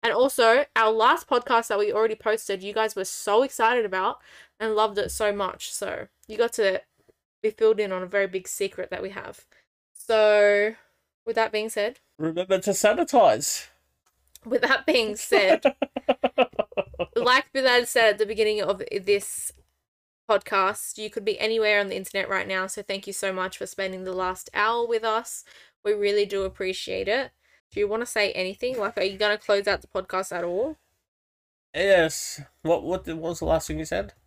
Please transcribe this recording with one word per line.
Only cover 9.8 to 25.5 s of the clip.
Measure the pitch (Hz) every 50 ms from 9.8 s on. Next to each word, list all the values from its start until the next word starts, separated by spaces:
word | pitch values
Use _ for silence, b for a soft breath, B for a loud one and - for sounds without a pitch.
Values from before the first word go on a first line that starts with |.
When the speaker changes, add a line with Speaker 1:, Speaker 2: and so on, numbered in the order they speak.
| _ _ _
Speaker 1:
So, | - - - 226 220 214 214 208 208 208 208 208 202 208 220 226 b b b b b _ _ _ _ _
with | 226 220
that | 226 220 226
being | 220 214 214 226
said, | - 220 202 220 262 _ _ _ _ _
Speaker 2:
Remember | 156 165 160 175 180 190 196 185
to | - 208
sanitize. | 196 - - 208 226 285 339 - - 254 208 - 113 110 147 - - - - - _ _ _ _ _ _ _ _ _ _ _ _ _ - _
Speaker 1:
With | 226 240 240
that | 240 233 269 262 -
being | - 311 247 226 214 208
said, | - - - - 392 202 190 - - -
Speaker 2:
<laughs> | 269 - _ - - _ 254 _ - 247 _ - 254 _ - 254 - - - - _ - - - - - - 175 - _
Speaker 1:
like | 233 - 247 247 269 - _ _
Bilal | 269 262 262 247 247 240
said | - - 254 226 220
at | 202
the | 202 214
beginning | 202 220 202 220 214 214 208
of | 190 170 202 185 - - - 202 185
this | 196 208 202 196 - - - - - - _ _ _ _ _ _ _ _ _ _ _ _ _ _ -
podcast, | 220 196 - - 214 196 190 190 208 - - - -
you | - 214 214
could | - 233 196
be | 214 202 -
anywhere | - 220 226 226 214 208 208 202
on | 202
the | 196 190
internet | 190 190 - - 196 190 -
right | 190 190 190
now. | 196 190 190 185
So | 190 - -
thank | 202 - 196 196 196
you | 196 190
so | - - 196 190
much | 185 185 185 -
for | - -
spending | - - - 196 190 185 185 185
the | 185 185
last | 185 185 185 185 - - - -
hour | - 208 220 233 240 233
with | 226 233 226 220
us. | 226 220 226 240 - - - - b